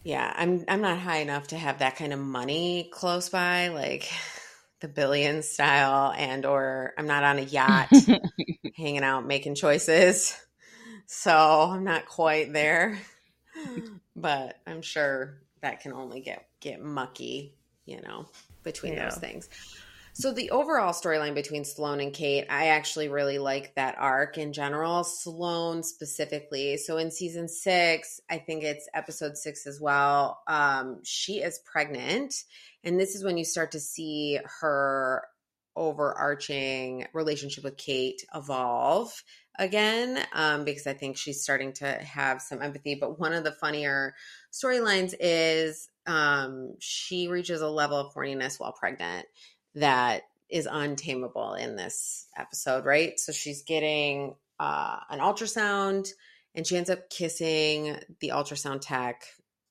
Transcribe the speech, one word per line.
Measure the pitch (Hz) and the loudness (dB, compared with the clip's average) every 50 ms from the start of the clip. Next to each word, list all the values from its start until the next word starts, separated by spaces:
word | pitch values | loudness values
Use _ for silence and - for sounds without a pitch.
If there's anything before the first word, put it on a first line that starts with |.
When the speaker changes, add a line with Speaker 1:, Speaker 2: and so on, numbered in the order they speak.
| - | -8
Speaker 1:
Yeah, | 175 143 135 123 - - | -4 -2 0 0 -2 0
I'm, | - 170 175 180 180 165 - | 0 0 2 2 0 0 0
I'm | 196 202 | 0 0
not | 214 190 170 180 | 2 0 0 0
high | 180 180 165 | -2 -2 -2
enough | 156 151 143 143 143 143 | -2 0 -2 -4 -4 -6
to | - 160 | -6 -8
have | 165 160 143 135 143 | -4 -2 -2 0 2
that | 135 131 - | 0 0 0
kind | - 156 143 143 | -2 -4 -4 -4
of | 139 | -4
money | 139 135 131 123 123 131 147 160 170 175 175 175 170 175 - | -4 -4 -4 -2 -2 -2 -2 0 0 0 -2 -2 -4 -6 -8
close | - - 180 175 180 175 - | -4 -2 0 0 0 -2 -2
by, | - 185 180 180 180 180 175 175 | 0 0 2 2 2 2 0 0
like, | 170 147 139 139 - - - - - 165 - - - - - | -2 -2 -4 -4 -4 -4 -6 -8 -8 -8 -8 -10 -12 -14 -16
<laughs> | - - - _ _ _ - | -18 -20 -20 _ _ _ -14
the | - | -12
Billions | 151 143 151 143 135 143 143 143 143 151 156 151 - | -8 -2 0 2 4 4 4 4 2 2 0 -2 -4
style, | - - 143 143 139 143 139 135 135 139 139 135 - | 0 2 4 6 6 6 6 6 6 6 4 4 2
and | - 147 131 131 135 135 | 0 -2 -2 -2 -2 0
or | 135 143 135 135 135 131 131 131 131 - | 2 2 2 2 0 -2 -2 -4 -6 -6
I'm | - 151 | -4 0
not | 151 143 143 143 | 2 4 6 6
on | 143 143 143 | 6 6 4
a | 135 | 2
yacht | 135 147 139 131 131 135 135 131 - - 277 - - 240 - - 180 - | 0 2 4 6 8 8 6 10 12 12 12 12 12 6 6 6 -2 -4
Speaker 2:
<laughs> | - - - 165 - - - - | -4 -4 -4 -4 -6 -6 -10 -8
Speaker 1:
hanging | - 160 147 143 143 139 | -6 -4 -2 0 2 2
out, | 135 135 131 117 | 2 2 2 0
making | 127 139 139 139 151 143 | 0 -2 -2 -2 -2 -2
choices. | - - 151 143 160 - - 160 165 185 185 202 214 - - - - - _ _ _ _ - - - - 226 226 202 - | 2 4 4 4 4 6 6 8 10 10 10 8 6 2 -2 -2 -6 -14 _ _ _ _ -20 -20 -20 -20 -20 -20 -20 -18
So | - - - - 202 165 | -14 -10 -2 4 6 8
I'm | 156 156 156 156 151 156 175 185 185 190 | 10 10 10 10 8 6 6 4 0 0
not | 196 165 170 - | 0 0 0 -2
quite | - - - 165 160 156 156 151 147 147 | -4 -2 2 2 4 4 2 0 0 0
there, | 151 147 151 170 165 175 220 208 190 190 - - _ _ _ _ _ _ _ - 320 311 269 247 240 226 226 208 180 _ _ - | 2 4 4 4 4 2 2 0 -6 -12 -16 -20 _ _ _ _ _ _ _ -18 -14 -12 -10 -10 -10 -10 -12 -14 -18 _ _ -12
but | 165 165 160 143 139 131 123 - - - | -6 -2 -2 -2 -2 -2 -8 -12 -14 -14
I'm | 170 165 160 | -12 -12 -10
sure | 165 - - 156 147 139 135 131 131 143 143 - _ _ _ - | -10 -6 -2 0 0 0 0 -2 -4 -8 -10 -20 _ _ _ -8
that | - 139 117 - | -8 -6 -6 -8
can | - 143 127 | -10 -12 -10
only | 131 131 123 113 131 | -10 -12 -12 -12 -12
get, | 127 - - - - _ _ _ | -10 -10 -12 -12 -14 _ _ _
get | - 143 - - | -14 -12 -12 -10
mucky, | 117 151 147 139 127 127 - - 127 120 127 139 143 143 _ _ _ _ _ _ _ | -10 -8 -6 -6 -6 -8 -10 -12 -10 -8 -8 -10 -10 -12 _ _ _ _ _ _ _
you | - - - | -16 -16 -14
know, | - - 53 55 - - - - - - - - - | -14 -14 -12 -14 -14 -16 -20 -20 -20 -20 -20 -14 -12
between | 165 156 - - - 156 | -12 -10 -8 -8 -6 -6
those | - - - - | -4 -6 -6 -6
Speaker 3:
Yeah. | - | -8
Speaker 1:
things. | 175 - - - - - - - - - - - - - - - - - - | -10 -10 -12 -12 -16 -16 -20 -20 -20 -18 -20 -20 -20 -20 -20 -20 -20 -18 -8
So | - 247 269 | -4 -4 -2
the | 233 233 247 - | -2 -2 -2 0
overall | - 254 294 302 320 254 208 180 175 | 2 2 2 2 2 2 2 2 0
storyline | - - 175 156 156 151 147 143 | 0 0 0 0 0 0 0 -2
between | 147 147 147 151 147 143 | -4 -4 -4 -6 -6 -6
Sloane | 143 - - 151 147 143 143 | -8 -6 -4 -4 -2 -2 -2
and | 143 143 143 | -4 -4 -4
Kate, | - 156 143 139 139 139 | -2 0 0 0 0 0
I | - 143 143 160 | 0 0 2 4
actually | 160 156 151 151 - - 160 151 147 | 4 4 4 2 0 -4 -4 -4 -2
really | 143 143 143 139 139 139 | 0 0 0 0 0 0
like | 139 135 135 139 139 - - | 0 0 -2 -2 -4 -6 -4
that | 139 131 131 - | -2 -2 -2 -2
arc | - - 139 131 135 147 143 143 | 0 2 2 2 2 0 0 -2
in | 160 151 147 147 | -6 -6 -6 -6
general. | 147 143 143 147 151 160 165 170 175 170 | -4 -4 -2 -2 -2 0 0 0 0 0
Sloane | - - - - 175 160 165 175 175 170 170 170 170 165 165 | -2 -6 -8 -10 -10 -8 -4 -4 -2 -2 -2 -2 -2 -2 -4
specifically. | 160 - - - 156 147 - - 156 147 156 147 147 - 151 135 139 143 143 | -6 -8 -10 -10 -12 -10 -6 -6 -6 -4 -6 -8 -8 -8 -6 -4 -2 -2 -2
So | 147 - - 160 | -4 -4 -4 -2
in | 160 160 165 | -2 -2 -4
season | 160 - 185 170 165 170 170 | -4 -6 -8 -6 -6 -6 -8
six, | 165 170 - - 196 185 180 175 170 165 160 - - - - _ - | -8 -8 -4 0 4 6 6 6 6 4 2 0 -8 -14 -14 _ -8
I | 165 | -8
think | 160 - - 160 156 156 | -8 -6 -6 -6 -4 -2
it's | 151 147 147 - - - | -4 -4 -4 -8 -8 -6
episode | 160 156 - 156 - 160 147 147 | -6 -6 -6 -8 -8 -8 -8 -8
six | - - 156 143 - - | -8 -10 -10 -10 -12 -12
as | 143 143 143 | -14 -10 -4
well, | 151 147 143 143 139 143 143 143 139 127 - - - | 0 2 4 4 4 4 4 4 4 2 -2 -6 -4
um, | - 160 151 143 143 135 135 131 131 123 - - | -2 2 4 4 4 4 2 -2 -4 -8 -10 -10
she | - - - - 190 202 208 | -8 -6 -6 -4 -4 -4 -4
is | 143 175 165 - _ | -4 -4 -6 -8 _
pregnant. | - - 160 151 147 143 123 127 131 180 247 285 269 - - - _ - - - - - _ - | -4 -2 -2 -2 -2 -4 -6 -4 -2 -2 -2 -2 -4 -8 -10 -10 _ -20 -20 -20 -20 -18 _ -4
And | 170 175 180 | 0 2 2
this | 190 190 196 | 2 0 -2
is | 202 190 | -4 -2
when | 196 175 | -2 -2
you | 170 160 | -2 -2
start | 160 - 170 160 156 | -2 -2 -2 -2 -2
to | - 156 | -4 -8
see | 143 - - - 160 156 151 151 151 147 143 139 - - - - | -10 -10 -10 -8 -8 -6 -4 -4 -2 -2 -2 -2 -4 -8 -10 -4
her | - 156 143 139 139 139 135 135 135 127 131 127 - - _ _ _ _ _ _ _ _ - | -2 0 2 2 2 2 2 0 0 0 -2 -2 -4 -8 _ _ _ _ _ _ _ _ -6
overarching | 160 160 160 147 147 147 139 - - 143 143 143 139 - - 143 139 135 135 135 131 131 127 127 127 123 - - | -4 -2 -2 0 0 0 0 0 0 0 0 -2 -2 -4 -4 -4 -2 -2 -2 -2 -4 -4 -6 -6 -8 -8 -8 -4
relationship | 160 160 156 147 139 143 143 - - 143 | -4 -2 -2 -2 -4 -4 -10 -10 -8 -10
with | 139 139 | -10 -10
Kate | - - - 135 131 131 131 131 - - - - | -10 -6 -4 -2 0 0 -2 -4 -6 -12 -12 -12
evolve | 160 139 143 135 127 127 135 139 127 127 135 160 202 240 226 - - - _ - - _ _ - | -12 -6 -4 -2 -2 0 0 0 2 4 4 4 4 2 -2 -10 -16 -20 _ -20 -20 _ _ -6
again, | - 190 185 196 214 214 214 220 233 240 254 254 269 - - - | -4 -2 0 2 2 2 2 2 0 0 -2 -2 -4 -4 -4 0
um, | - 156 156 151 147 147 | 2 2 2 2 2 0
because | 147 143 143 143 | -2 -4 -4 -4
I | 143 139 | -8 -6
think | 139 143 135 135 | -6 -6 -8 -8
she's | - - 151 139 - | -6 -8 -8 -6 -6
starting | - - 139 135 135 135 131 | -2 0 0 0 -2 -4 -8
to | - 143 | -6 -6
have | 139 135 - 147 143 - 143 139 135 131 131 | -4 -4 -6 -8 -10 -4 -2 0 0 0 -2
some | - - 143 123 | -4 -10 -10 -8
empathy. | 143 147 143 139 - 147 143 | -8 -8 -8 -8 -6 -6 -4
But | 139 143 117 156 151 | -4 -4 -6 -4 -2
one | 175 156 165 | -2 0 0
of | 170 156 | 0 -2
the | 156 | -2
funnier | 151 - - 151 147 151 147 143 139 139 135 135 - - - - - - - _ | -4 -4 -4 -4 -2 -2 -2 0 0 0 -2 -4 -6 -10 -18 -20 -20 -20 -20 _
storylines | - - - 254 254 247 233 214 196 190 185 180 175 - | -10 -4 -2 0 0 2 2 2 2 2 2 0 -2 0
is, | 170 175 165 165 165 160 160 160 160 156 156 - - - _ _ - | 2 2 4 4 4 4 4 2 2 0 -2 -8 -14 -18 _ _ -6
um, | 170 170 156 151 147 143 139 135 131 135 131 131 - - - | -2 2 2 4 4 4 2 0 -4 -8 -10 -10 -12 -12 -12
she | - - - - - - 185 180 175 | -10 -8 -8 -6 -6 -4 -4 -4 -2
reaches | 175 180 180 175 180 175 156 | -2 -2 -4 -2 -2 -2 -2
a | 156 151 | -2 -2
level | 151 156 147 143 143 | 2 2 2 2 2
of | 143 139 139 - | -2 -2 -4 -6
horniness | 143 135 139 135 135 127 135 143 - | -6 -6 -4 -4 -4 -4 -4 -4 -6
while | - - - | -8 -10 -8
pregnant | - - 90 - - 87 85 90 90 - - _ _ - - _ _ _ _ - | -4 -4 -4 -4 -4 -6 -6 -6 -6 -10 -12 _ _ -20 -20 _ _ _ _ -4
that | 147 147 143 131 127 123 123 110 - - _ _ _ _ - | 2 4 4 6 4 4 2 2 0 -4 _ _ _ _ -6
is | - 170 143 - | -6 -4 -4 -4
untamable | - 151 143 147 143 143 156 165 135 127 127 117 - 107 110 107 98 | -4 -4 -4 -4 -4 -6 -6 -6 -6 -6 -6 -6 -6 -6 -6 -6 -6
in | 95 117 123 113 | -6 -6 -8 -6
this | 98 90 95 - - - - - - - _ - | -8 -8 -8 -8 -8 -8 -8 -8 -10 -12 _ -12
episode, | - - - - - - 143 131 131 - | -12 -12 -10 -8 -6 -2 -2 -2 0 2
right? | 139 139 151 165 165 - - | 2 4 4 4 2 -2 -6
So | - - | -6 -6
she's | 151 - - 147 143 143 - | -6 -8 -8 -8 -10 -10 -6
getting, | - 160 156 151 151 151 151 147 143 143 139 139 135 - _ _ _ _ - | -2 -2 0 0 0 0 0 0 0 -2 -2 -6 -8 -10 _ _ _ _ -6
uh, | 147 147 147 147 147 - 55 - - - | -4 -2 -2 -2 -2 -4 -6 -8 -10 -10
an | - 143 | -6 -2
ultrasound, | 143 190 202 208 226 208 - 226 214 208 202 202 196 196 196 196 196 196 - _ _ - _ _ _ _ - | 0 0 0 0 -4 -4 -2 0 0 0 2 0 0 0 0 -2 -2 -6 -10 _ _ -20 _ _ _ _ -10
and | 170 160 | -6 -4
she | - 180 | -2 0
ends | 175 175 180 | 0 0 0
up | 185 180 - - | -2 -2 -4 -12
kissing | - - 175 165 160 - 165 160 160 156 156 151 151 151 151 151 143 - - - 165 - | -8 -6 -4 -4 -4 -2 0 0 2 2 2 2 2 0 -2 -4 -6 -8 -12 -16 -14 -8
the | - 143 | -6 -2
ultrasound | 127 139 143 - 147 143 - 143 135 139 | -2 -2 -2 -4 -6 -8 -6 -6 -6 -8
tech | 135 - 143 127 123 123 120 - - - - _ _ _ _ _ _ _ | -6 -4 -4 -2 -2 -4 -6 -8 -14 -20 -20 _ _ _ _ _ _ _